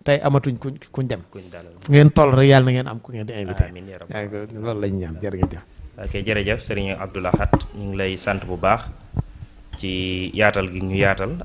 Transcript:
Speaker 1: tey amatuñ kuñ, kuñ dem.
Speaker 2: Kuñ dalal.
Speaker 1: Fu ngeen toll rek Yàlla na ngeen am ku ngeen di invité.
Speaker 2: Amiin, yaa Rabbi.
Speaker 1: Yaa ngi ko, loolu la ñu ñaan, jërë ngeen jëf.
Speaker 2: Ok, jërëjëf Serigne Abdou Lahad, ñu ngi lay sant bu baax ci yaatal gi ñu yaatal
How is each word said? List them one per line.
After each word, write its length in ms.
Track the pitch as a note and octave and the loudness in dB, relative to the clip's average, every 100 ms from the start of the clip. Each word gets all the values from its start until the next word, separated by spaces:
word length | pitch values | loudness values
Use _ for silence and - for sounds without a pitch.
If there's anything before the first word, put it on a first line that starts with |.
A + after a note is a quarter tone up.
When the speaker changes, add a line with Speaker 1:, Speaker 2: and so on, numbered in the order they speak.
Speaker 1:
tey 160 | - C#3+ | 0 0
amatuñ 320 | C#3+ C#3 C#3 A#2+ | 2 2 0 -4
kuñ, 160 | C#3 - - | -8 -10 -10
kuñ 120 | - C3 | -6 -6
dem. 100 | G2+ E2+ | -6 -10
Speaker 2:
Kuñ 160 | G2 F#2 | -20 -20
dalal. 240 | F2 F2 E2+ | -20 -20 -12
Speaker 1:
Fu 80 | - | 6
ngeen 200 | C#3+ D3+ | 10 10
toll 160 | D#3+ D3 | 8 6
rek 160 | C3 C#3 | 8 8
Yàlla 160 | C3+ B2+ | 8 6
na 40 | |
ngeen 160 | B2+ B2+ | 2 -2
am 140 | A#2 | -8
ku 80 | - | -12
ngeen 160 | A#2 G#2+ | -10 -10
di 60 | |
invité. 300 | A2 G2 G2 F2 | -8 -2 -2 -2
Speaker 2:
Amiin, 220 | F2+ F#2+ | -6 -16
yaa 80 | F#2 | -18
Rabbi. 140 | F2 | -12
Speaker 1:
Yaa 80 | G#2+ | -10
ngi 320 | G#2 G#2 G#2+ | -8 -8 -12
ko, 60 | A2 | -10
loolu 180 | A2+ G#2+ | -8 -4
la 60 | G2+ | -2
ñu 100 | F#2+ | -4
ñaan, 140 | E2+ E2 | -6 -8
jërë 160 | G2+ F#2+ | -8 -2
ngeen 140 | F2+ | -4
jëf. 140 | E2 - - - | -4 -16 -20 -20
Speaker 2:
Ok, 160 | - G2+ G2+ G2 | -12 -8 -6 -2
jërëjëf 320 | G#2+ G2+ A2+ | 0 0 -2
Serigne 360 | - G2+ G2 F#2+ | -4 -6 -6 -6
Abdou 220 | F#2+ F#2+ | -8 -6
Lahad, 320 | F2+ F2+ G2+ - - G#2 | -2 -2 0 -2 -2 -10
ñu 120 | G2+ | -8
ngi 40 | F#2+ | -4
lay 200 | F#2+ F#2 | -4 -2
sant 240 | - G2 | -2 -4
bu 120 | F2+ F2 | -6 -4
baax 300 | F#2+ A2+ - - - - - - - - - - | 0 0 -2 -16 -10 -8 -8 -12 -20 -20 -20 -12
ci 520 | F#2+ F#2 F#2 F#2 F#2 | -6 -4 -4 -6 -6
yaatal 360 | - G#2 G2+ F#2+ | 0 0 0 -4
gi 80 | F#2 | -6
ñu 140 | F#2+ F#2+ | -4 0
yaatal 420 | G2 F#2+ F#2+ E3+ | 0 0 -4 -8